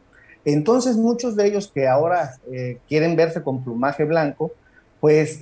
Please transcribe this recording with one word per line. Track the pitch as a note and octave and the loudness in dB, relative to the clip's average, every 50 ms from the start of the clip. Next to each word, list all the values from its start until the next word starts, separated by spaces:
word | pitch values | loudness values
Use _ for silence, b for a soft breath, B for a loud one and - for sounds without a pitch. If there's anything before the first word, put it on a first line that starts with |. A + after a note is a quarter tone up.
| _ _ b b b b b b _ | _ _ b b b b b b _
Entonces, | D3 D3 D3+ D3+ A3 A#3 C4 B3 B3+ A#3 | 0 0 2 2 2 2 2 2 0 0
muchos | A3 A3+ A#3 A#3+ A#3+ B3 A#3+ G#3+ | 2 2 0 0 -2 -4 -4 -2
de | G#3 G3+ | 0 0
ellos | G3+ G#3 G3+ G3 - | 0 0 -2 -6 -6
que | _ C#3+ C3+ C3 | _ 0 2 2
ahora, | B2+ C#3+ D#3+ E3+ F3+ F3 D#3 B2+ B2+ - - - | 2 2 2 2 0 -2 -2 -4 -10 -16 -16 -14
eh, | C3 B2+ B2+ B2+ A#2+ A#2+ _ _ | -10 -8 -8 -8 -10 -12 _ _
quieren | D3+ D#3 D#3 E3+ E3 | 0 0 2 2 2
verse | E3 E3 D#3+ E3 F3 | 2 2 2 0 -6
con | D3 D#3 C#3 B2+ | -6 -6 -6 -6
plumaje | C3 B2 A2+ A#2 B2+ C#3+ C#3+ - D3+ | -6 -6 -4 -2 -2 -2 -2 -2 -2
blanco, | D3 E3 E3 D#3 C#3+ C3+ - D#3 D#3+ - _ b b b b b b _ _ | 0 0 0 0 -2 -2 -6 -8 -8 -8 _ b b b b b b _ _
pues, | - D3+ D3+ D#3 D3+ D3+ - - | 2 4 4 4 4 0 -4 -10